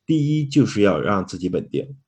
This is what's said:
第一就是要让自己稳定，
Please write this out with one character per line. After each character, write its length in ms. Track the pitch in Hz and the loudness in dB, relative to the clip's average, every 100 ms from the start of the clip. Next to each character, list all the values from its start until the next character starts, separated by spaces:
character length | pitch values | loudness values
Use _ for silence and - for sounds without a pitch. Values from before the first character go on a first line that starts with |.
| - | -2
第 320 | 156 143 151 | 0 2 0
一 80 | 143 | 2
就 180 | 147 | 2
是 180 | 110 104 | 2 2
要 180 | 101 78 | 2 2
让 260 | 65 98 90 | 0 -2 -2
自 120 | 87 | -6
己 100 | 90 | -4
稳 200 | 85 73 | -4 -4
定， 280 | - - - | -6 -6 -14